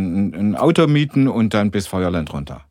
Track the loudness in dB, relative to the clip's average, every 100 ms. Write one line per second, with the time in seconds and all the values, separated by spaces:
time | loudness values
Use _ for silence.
0 | 0 0 -2 -2 -2 2 2 4 4 2
1 | 0 2 2 2 0 2 0 0 -4 -2
2 | -2 -2 -4 -8 -10 -14 -18